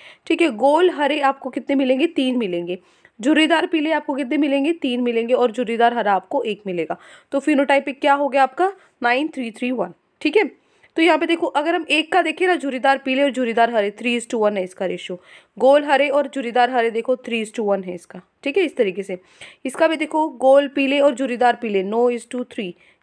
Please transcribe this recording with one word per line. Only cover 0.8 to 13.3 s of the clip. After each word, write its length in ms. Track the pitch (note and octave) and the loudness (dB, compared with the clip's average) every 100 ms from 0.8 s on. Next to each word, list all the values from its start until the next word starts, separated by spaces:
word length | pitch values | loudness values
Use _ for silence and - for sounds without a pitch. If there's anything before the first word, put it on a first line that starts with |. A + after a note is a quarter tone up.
| F4+ | 2
हरे 300 | C#4 C#4 D4+ | 2 -2 0
आपको 300 | C#4 C#4 B3+ | -2 -2 -6
कितने 260 | C4 - C#4 | -8 -2 0
मिलेंगे? 320 | B3+ C4 E4+ | 2 0 0
तीन 300 | D4+ B3+ B3 | -2 -2 -2
मिलेंगे। 420 | G3 F3 F3 F#3 _ _ _ - | -2 -4 -6 -10 _ _ _ -4
झुर्रीदार 440 | A#3+ D#4 D#4 D#4+ E4+ | 0 2 4 2 0
पीले 260 | D#4+ D4+ | -2 0
आपको 220 | D4+ D4+ | -2 -2
कितने 240 | C4+ B3+ D4+ | -6 -2 0
मिलेंगे? 360 | D4 C#4 C#4+ | 0 0 0
तीन 280 | E4 C4 B3 | -2 -2 -2
मिलेंगे। 320 | A#3+ A3+ A#3 | -2 -2 0
और 180 | B3 B3 | 2 2
झुर्रीदार 420 | B3 A3+ A3+ A#3 | 0 -4 2 2
हरा 200 | A#3+ G3+ | 2 0
आपको 300 | F#3+ - C#4+ | 0 -2 -4
एक 180 | A3 G3+ F#3+ | -4 -6 -6
मिलेगा। 300 | F3 D#3+ F3 - - _ | -6 -6 -8 -14 -20 _
तो 80 | C4+ | -2
phenotypic 540 | D#4 C#4 C#4 C#4 C#4 - | 2 2 4 2 0 -2
क्या 120 | D4 | 0
हो 160 | C#4 C#4 | 2 2
गया 140 | C4+ | 2
आपका? 300 | C4 - F#4+ F#4+ _ - | 2 2 -2 -4 _ -4
नाइन 240 | A#3+ B3 D#4+ | 0 0 -2
थ्री 240 | C4+ A#3 | -6 -8
थ्री 200 | G#3 B3 | -6 -4
वन। 220 | A#3+ F3+ - _ - | -4 -6 -10 _ -6
ठीक 160 | D4+ G#4 | 0 2
है, 260 | D#4+ - _ _ _ - | 0 -6 _ _ _ 2
तो 60 | |
यहाँ 160 | E4+ D#4 | 4 4
पे 80 | E4 | 0
देखो, 220 | E4 E4+ | -2 -2
अगर 280 | C#4+ D#4 F4 | -2 0 -2
हम 100 | D#4 | 0
एक 220 | D4+ D#4 | -2 0
का 100 | F#4 | 0
देखें 260 | E4+ D#4+ F4+ | 0 0 0
ना, 80 | D#4+ | 0
झुर्रीदार 420 | C#4 B3 C4+ C4+ | -4 -2 0 0
पीले 260 | C4+ C4 | 0 0
और 80 | C#4+ | 0